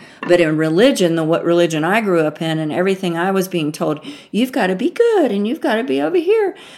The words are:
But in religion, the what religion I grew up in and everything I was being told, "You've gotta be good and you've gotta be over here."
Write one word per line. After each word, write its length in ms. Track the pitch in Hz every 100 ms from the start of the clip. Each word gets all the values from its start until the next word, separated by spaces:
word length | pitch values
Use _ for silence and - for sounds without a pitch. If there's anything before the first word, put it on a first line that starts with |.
| - - -
But 120 | 175
in 180 | 160 156
religion, 580 | 160 165 254 262 180 165
the 80 |
what 200 | 160 165 -
religion 380 | 170 170 160
I 180 | 156 214
grew 200 | 214 170
up 200 | 156 156
in 160 | 160 156
and 140 | 156
everything 440 | 139 185 190 185 170
I 120 | 185
was 160 | 196 180
being 240 | 175 151
told, 280 | 156 165 147 - - -
"You've 200 | 196 254
gotta 220 | 269 190 185
be 140 | 294
good 420 | - 466 427 311
and 140 | 202 208
you've 140 | 311
gotta 220 | 320 220
be 180 | 262 269
over 160 | 294 359
here." 380 | 330 440 403 - -